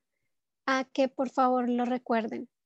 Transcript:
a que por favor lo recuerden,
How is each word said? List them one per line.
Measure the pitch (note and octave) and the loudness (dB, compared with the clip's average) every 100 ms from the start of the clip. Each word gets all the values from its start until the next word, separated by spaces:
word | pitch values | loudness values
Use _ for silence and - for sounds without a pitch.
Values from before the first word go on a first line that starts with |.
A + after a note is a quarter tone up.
| _ _ _ _ _ _ - | _ _ _ _ _ _ -2
a | C4 | -2
que | C4 - C4 | 0 0 0
por | - C4 | -2 -2
favor | - B3+ B3+ B3 | 2 2 2 0
lo | A#3+ A#3+ | 0 -2
recuerden, | B3 - A3+ A3 A#3+ A#3+ _ | -2 -2 -2 -2 -6 -12 _